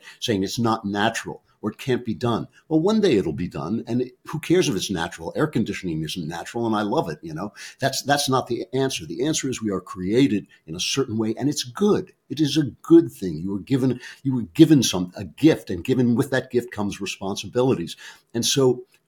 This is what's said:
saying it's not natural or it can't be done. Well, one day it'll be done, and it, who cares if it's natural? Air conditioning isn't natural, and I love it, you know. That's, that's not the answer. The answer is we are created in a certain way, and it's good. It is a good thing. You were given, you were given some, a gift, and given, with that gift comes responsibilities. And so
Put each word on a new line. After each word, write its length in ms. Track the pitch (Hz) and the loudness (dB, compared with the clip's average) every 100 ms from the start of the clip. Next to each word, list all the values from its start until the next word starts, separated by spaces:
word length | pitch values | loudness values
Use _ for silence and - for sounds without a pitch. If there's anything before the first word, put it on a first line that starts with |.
| - - | -14 -8
saying 240 | - 98 | -2 -2
it's 160 | 95 - | -2 0
not 240 | 117 110 | 0 0
natural 580 | 101 104 113 - 85 - _ _ | -2 0 0 -2 -8 -12 _ _
or 80 | 107 | -10
it 60 | - | -6
can't 260 | 131 120 | -2 -2
be 100 | 117 | -2
done. 320 | 98 120 101 65 - - | -4 -2 -2 -4 -14 -2
Well, 100 | 160 | 0
one 220 | 185 220 | 2 2
day 160 | 190 107 | 4 4
it'll 160 | 82 | 2
be 160 | 78 85 | -4 -6
done, 340 | 80 76 113 117 | -6 -4 -6 -2
and 140 | 123 | -4
it, 100 | 127 - - | -4 -8 -10
who 120 | 151 | -10
cares 300 | - 180 156 | 0 2 2
if 80 | 95 | -2
it's 140 | - | -2
natural? 420 | 87 85 - 80 | -4 -4 -6 -8
Air 120 | 107 156 | -2 -2
conditioning 540 | 120 101 92 90 78 | 0 -2 -4 -4 -4
isn't 260 | 76 90 76 | -6 -6 -8
natural, 380 | 85 90 120 113 | -8 -8 -4 -2
and 100 | 107 | 0
I 60 | |
love 260 | 104 143 87 | 0 -2 -2
it, 100 | 76 | -8
you 120 | 82 | -10
know. 200 | 78 104 - - - | -10 -10 -12 -20 -4
That's, 220 | 139 - | -2 -2
that's 260 | 127 143 135 | 0 0 2
not 180 | 131 123 | 0 0
the 200 | 120 - | -4 -2
answer. 340 | 131 135 - 78 | -2 0 -2 -8
The 200 | 82 147 | -2 -2
answer 220 | 156 135 | 0 -2
is 120 | 117 | -4
we 120 | 110 | -2
are 80 | 92 | -4
created 640 | - 92 90 120 139 98 - - - | -6 -6 2 4 4 2 -2 -16 -12
in 100 | 85 | -6
a 40 | |
certain 360 | - 139 123 110 | -2 -2 -2 -2
way, 180 | 110 - | -2 0
and 120 | 135 | -2
it's 160 | - | -2
good. 480 | 123 - 220 151 - _ _ | -6 0 2 2 -2 _ _
It 120 | 135 | -2
is 160 | 147 156 | 0 2
a 140 | 143 - | -2 -6
good 280 | - 170 165 | 8 8 8
thing. 280 | - 92 78 | -2 -6 -4
You 140 | 92 | -4
were 60 | 101 | -6
given, 420 | - 135 131 120 - - | -2 2 2 0 -8 -6
you 120 | 139 | -2
were 80 | 127 | -2
given 400 | 104 - 156 147 | -2 6 8 8
some, 300 | - 95 90 - | 6 0 -4 -6
a 80 | |
gift, 460 | 92 - 151 - - | -12 2 4 4 -2
and 120 | 90 | -6
given, 320 | - 127 120 | 0 2 4
with 160 | 113 - | 2 2
that 200 | 131 - | -2 0
gift 200 | 120 - | -2 -2
comes 300 | - 101 90 | -4 -6 -4
responsibilities. 960 | 95 - 98 101 98 120 131 90 82 - - - _ | -8 -6 -6 -6 -4 0 2 0 -4 -12 -18 -20 _
And 100 | - | -4
so 400 | - 143 127 123 - _ | 0 4 4 2 -6 _